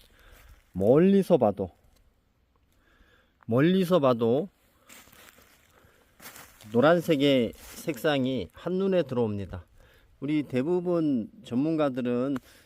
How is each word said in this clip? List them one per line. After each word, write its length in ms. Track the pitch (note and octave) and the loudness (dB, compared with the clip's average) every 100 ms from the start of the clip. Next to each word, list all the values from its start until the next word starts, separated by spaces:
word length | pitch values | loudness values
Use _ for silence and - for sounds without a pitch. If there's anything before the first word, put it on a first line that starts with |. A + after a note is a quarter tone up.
| _ _ _ - - - _ | _ _ _ -20 -20 -20 _
멀리서 640 | F2+ G2+ C#3+ F#3 G3 F3+ E3+ | -2 2 4 6 4 2 2
봐도, 320 | A2+ G2 F#2+ - _ _ _ _ _ _ _ _ _ _ _ _ _ _ _ _ - | 2 -2 -8 -12 _ _ _ _ _ _ _ _ _ _ _ _ _ _ _ _ -2
멀리서 540 | A#2+ D#3+ F#3+ F3 F3+ | 0 2 2 2 2
봐도 480 | C3+ A#2+ A#2 B2+ G3 _ _ _ _ - - - - _ _ _ _ _ _ _ _ _ - - - - A2 | 2 2 2 0 -2 _ _ _ _ -20 -20 -20 -20 _ _ _ _ _ _ _ _ _ -20 -20 -20 -20 -4
노란색의 800 | A2+ C#3 F3 D#3+ D3 C#3+ C3 A2+ | 2 4 4 2 0 2 2 0
색상이 960 | - - - - D3+ D#3 C#3+ B2+ C3 E2+ | -6 -18 -12 -10 -4 -2 -2 -2 -4 -8
한눈에 480 | - E3+ F#3 G3 F#3 | -10 -8 -4 0 0
들어옵니다. 640 | D#3+ B2 A2+ G2+ F#2+ F#2 - _ _ _ _ _ | -2 -2 -2 -4 -10 -14 -18 _ _ _ _ _
우리 220 | C3+ D3+ | -4 -4
대부분 880 | C#3 B2+ C#3+ F3+ F3 F3 D#3 B2+ G2+ - | -2 -4 -2 -2 -2 -2 0 -2 -4 -12
전문가들은, 920 | - A#2+ D3+ D#3+ D3 B2+ B2 A#2+ C3 C#3+ - - | -8 -4 -2 0 -2 -2 -4 -2 -4 -6 -10 -20